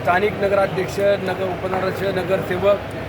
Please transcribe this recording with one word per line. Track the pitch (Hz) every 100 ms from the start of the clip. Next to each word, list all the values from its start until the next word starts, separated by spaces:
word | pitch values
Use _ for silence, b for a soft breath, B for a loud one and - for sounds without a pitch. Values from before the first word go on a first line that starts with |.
स्थानिक | - 175 208
नगराध्यक्ष, | 196 196 196 190 170 180 -
नगर | 202 202 185 180
उपनगराध्यक्ष, | 190 175 185 185 185 180
नगरसेवक, | 190 185 170 190 151 180 196 202 - 151